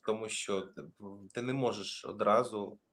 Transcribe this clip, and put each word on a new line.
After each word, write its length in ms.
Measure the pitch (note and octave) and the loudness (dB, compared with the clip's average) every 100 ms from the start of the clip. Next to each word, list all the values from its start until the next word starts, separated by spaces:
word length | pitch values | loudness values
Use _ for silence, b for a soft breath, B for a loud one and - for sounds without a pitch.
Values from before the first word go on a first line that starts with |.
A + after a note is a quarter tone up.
в 40 | - | -2
тому, 240 | A2 A2 | -2 -2
що 320 | - - G2 | -6 -2 -2
ти, 200 | F#2+ - - - G2+ G2+ G2 | -2 -10 -16 -16 -16 -16 -10
ти 80 | - | -6
не 120 | B2 | -2
можеш 520 | C3+ B2 G#2 F#2+ - - | 2 0 0 -6 -8 -10
одразу 720 | G2+ G#2 A2 B2 A2 G2+ - _ | 2 6 6 6 -2 -4 -8 _